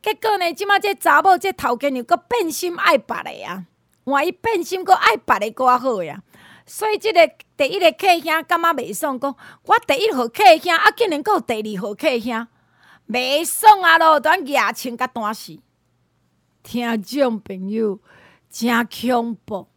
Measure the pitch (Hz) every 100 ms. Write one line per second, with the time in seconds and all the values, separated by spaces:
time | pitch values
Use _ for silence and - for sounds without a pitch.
0 | - 427 440 403 349 - 403 403 403 392
1 | 339 285 370 359 392 370 277 240 285 262
2 | 240 349 _ 480 339 269 349 349 359 294
3 | - 202 - - 104 190 175 _ _ _
4 | - 277 320 - 466 415 330 370 359 381
5 | - 440 - 214 214 220 254 247 262 214
6 | 165 143 - _ - - _ - 427 415
7 | 440 349 311 _ _ _ 277 381 339 -
8 | 381 339 311 320 - 339 339 311 160 202
9 | 302 254 277 262 - - - 440 - 285
10 | 427 285 233 - 403 320 349 330 415 415
11 | 440 302 359 392 - 220 214 202 202 208
12 | 311 247 220 226 233 _ _ _ _ _
13 | _ 233 254 285 330 - 427 403 349 330
14 | 320 302 311 370 269 277 208 226 269 233
15 | 254 - 208 214 - 156 _ _ _ _
16 | _ _ _ _ _ _ - 233 233 226
17 | 190 269 262 220 - 190 190 220 220 196
18 | _ - _ _ _ - 226 233 233 -
19 | 233 240 233 226 - 202 180